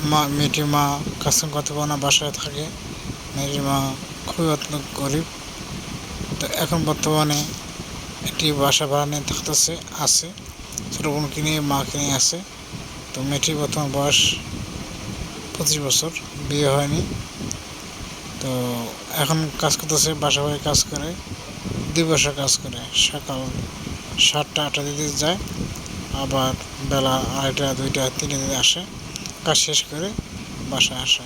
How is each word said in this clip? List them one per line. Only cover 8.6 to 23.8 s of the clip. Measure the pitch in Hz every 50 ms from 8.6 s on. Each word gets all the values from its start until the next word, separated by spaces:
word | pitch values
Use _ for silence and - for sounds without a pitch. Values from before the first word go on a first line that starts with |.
| 139 139 139 - 156
ভাড়া | 139 139 143 147
নিয়ে | 143 147 147 135
থাকতেছে, | - - - - 165 151 147 - 160 165 165 - - - -
আছে। | 151 131 - - - 170 208 - - - - - - - - - - -
ছোটো | - - - 156
বোনকে | 143 147 151 139 - 156
নিয়ে, | 151 151 156 151
মাকে | 147 143 139 139 135 - - 147
নিয়ে | 143 143
আছে। | 139 127 - - - 170 196 - - - - - - - - - - - - - -
তো | 135
মেয়েটির | 131 139 143 139 - 160 156
বর্তমান | 147 147 139 - 156 147 139
বয়স | 131 139 139 147 135 - - - 170 - - - - - - - - - - - - - - - - - - - - - - - - -
পঁচিশ | 165 151 156 151
বছর, | 143 135 - - - 165 165 - - - - 147 143 139
বিয়ে | 143 147 147 139
হয়নি। | 135 143 143 143 147 160 - - - - - - - - - - - - - - - - - - - - - - - - - - - -
তো | - 135 127 123 123 123 120 120 117 110 - - - - -
এখন | 156 147 139 160 160 160 147 - -
কাজ | - 151 -
করতেছে, | - - 151 156 147 143 156 160
বাসা | 143 147 147 147 147
বাড়ি | 143 147 147 143 -
কাজ | 156 143 139 -
করে, | - 151 147 143 160 180 196 - - - - - - - - - - - - - - -
দুই | 160 165
বছর | 160 160 139 131 147 139
কাজ | 143 139 139 - -
করে। | - 131 123 - - - -
সকাল | - - - - 147 - - 135 131 131 131 - - - - - -